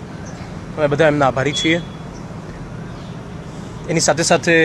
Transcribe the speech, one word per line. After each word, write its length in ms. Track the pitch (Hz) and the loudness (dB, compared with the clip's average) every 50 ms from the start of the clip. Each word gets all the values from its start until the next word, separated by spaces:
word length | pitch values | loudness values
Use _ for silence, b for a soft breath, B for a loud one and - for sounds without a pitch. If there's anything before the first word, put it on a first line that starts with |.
| - - - - - - - - - - - - - - | -12 -12 -12 -12 -12 -12 -10 -10 -12 -12 -10 -12 -12 -10
અમે 140 | - - 151 143 | -2 0 2 2
બધા 240 | 143 143 160 151 | 4 6 6 6
એમના 160 | 147 147 139 131 | 6 6 4 4
આભારી 300 | 123 135 131 147 147 - | 4 2 0 0 0 0
છીએ. 180 | 151 160 165 175 165 - - - - - - - - - - - - - - - - - - - - - - - - - - - - - - - - - - - - - - - - - | 2 2 2 0 -2 -6 -12 -12 -12 -12 -12 -12 -12 -12 -12 -12 -12 -12 -12 -12 -12 -12 -10 -10 -10 -10 -10 -10 -12 -12 -12 -12 -12 -12 -12 -12 -12 -12 -12 -12 -12 -12 -12 -10 -4 0
એની 160 | 165 165 151 | 0 2 4
સાથે 180 | - 151 143 165 | 4 4 4 4
સાથે 320 | - 180 165 - 170 165 160 | 4 4 4 6 6 6 6